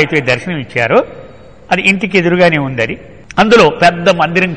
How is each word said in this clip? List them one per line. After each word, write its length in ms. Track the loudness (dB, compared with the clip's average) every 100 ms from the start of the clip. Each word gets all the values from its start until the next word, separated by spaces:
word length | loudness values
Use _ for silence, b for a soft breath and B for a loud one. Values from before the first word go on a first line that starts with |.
అయితే 160 | 2 0 -2
దర్శనం 280 | -4 -4 -8
ఇచ్చారో 360 | -6 -4 0 0 -2 -10 -20 -20 -20 -20 -4
అది 100 | -2 0
ఇంటికి 240 | -2 -2 0
ఎదురుగానే 380 | 0 2 2 2 -4
ఉందది, 260 | -4 -6 -6 -14 -20 -8 -2
అందులో 260 | 4 4 4 4
పెద్ద 260 | 0 2 0 0
మందిరం 320 | -2 -2 -4